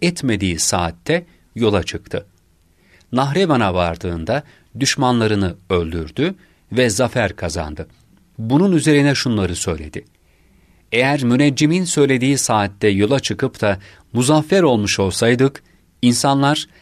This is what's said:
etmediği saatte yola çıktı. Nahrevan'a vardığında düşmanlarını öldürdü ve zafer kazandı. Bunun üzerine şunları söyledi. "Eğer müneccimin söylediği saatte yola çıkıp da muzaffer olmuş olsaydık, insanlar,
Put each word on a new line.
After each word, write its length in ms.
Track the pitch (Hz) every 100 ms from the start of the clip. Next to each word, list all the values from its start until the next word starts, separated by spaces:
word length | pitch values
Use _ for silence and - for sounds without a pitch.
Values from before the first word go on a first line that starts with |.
etmediği 580 | 175 175 135 104 95 82
saatte 640 | - 95 85 85 - 165 175 _ _ -
yola 280 | 113 104
çıktı. 420 | 80 101 - - - _ _ _ _ _ _ _ _
Nahrevan'a 640 | 120 139 156 190 135 104
vardığında 680 | 90 87 82 92 85 82 127 - _ _ 110
düşmanlarını 760 | 135 - 127 123 110 104 95 85 -
öldürdü 640 | 90 82 85 78 - 156 196 _ _ _
ve 180 | 110 123
zafer 460 | 98 123 127 101 -
kazandı. 520 | - 82 78 76 - _ _ _ _ -
Bunun 340 | 113 143 196
üzerine 440 | 170 151 147 143 135
şunları 400 | 131 107 90 87
söyledi. 500 | - 80 78 - - _ _ _ _ _ _ _ _
"Eğer 320 | 113 131 147
müneccimin 600 | 123 123 147 127 151 175
söylediği 540 | 175 - 139 131 131 135
saatte 500 | - 110 101 101 107
yola 320 | 98 104 135
çıkıp 420 | - 101 131 -
da 180 | 107 95 - - _
muzaffer 500 | 117 123 156 151 190
olmuş 360 | 165 117 101 -
olsaydık, 640 | 98 - 117 123 135 - - _ _ _
insanlar, 680 | 123 120 143 139 139 151 - _